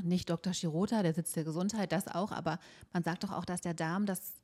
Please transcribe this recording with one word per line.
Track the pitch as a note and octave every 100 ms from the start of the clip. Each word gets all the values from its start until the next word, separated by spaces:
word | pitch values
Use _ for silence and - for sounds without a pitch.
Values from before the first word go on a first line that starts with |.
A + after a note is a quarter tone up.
nicht | F3 F3+ -
Doktor | E3+ F#3
Schirota, | F3+ E3+ D#3 G#3+ A3+
der | F3
Sitz | D#3+ D#3+
der | E3+ D#3
Gesundheit, | D#3 G3 A3 F#3
das | D#3+ -
auch, | E3+ G3+
aber | - E3 E3+ - - -
man | F3
sagt | E3+ F3
doch | G3
auch, | F#3 F3
dass | F3+
der | F3+
Darm | E3 D#3+ F#3 G3+
das | F#3 - -